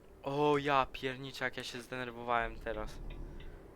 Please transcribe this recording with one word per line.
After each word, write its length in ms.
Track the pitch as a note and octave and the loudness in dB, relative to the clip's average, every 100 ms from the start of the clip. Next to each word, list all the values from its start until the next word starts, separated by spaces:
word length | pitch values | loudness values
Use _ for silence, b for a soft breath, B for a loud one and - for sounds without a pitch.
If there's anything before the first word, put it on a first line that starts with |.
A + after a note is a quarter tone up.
| - - | -20 -10
O, 340 | - C#3+ D3 C#3+ | -2 4 6 6
ja 300 | C#3+ C#3 B2+ | 6 4 4
pierniczę, 540 | - C3 B2+ C3+ - B2+ | 0 -4 -4 -8 -2 -2
jak 120 | B2+ | -2
ja 60 | |
się 180 | A#2+ B2+ | -8 -8
zdenerwowałem 760 | A#2 B2+ B2 A#2 A#2+ A#2+ A2+ A2+ | -6 -6 -6 -4 2 2 2 -2
teraz. 440 | A#2 G#2+ G#2+ - - - - B B B - | -4 -4 -4 -6 -8 -8 -10 B B B -16